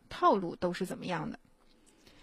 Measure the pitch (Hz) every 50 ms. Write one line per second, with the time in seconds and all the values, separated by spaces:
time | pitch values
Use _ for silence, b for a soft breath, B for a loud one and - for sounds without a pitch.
0 | _ - - - 359 349 254 196 175 170 - - - 175 175 - 185 170 - -
1 | - - 175 156 151 - - - _ - _ _ _ b b b b b b b
2 | b b b b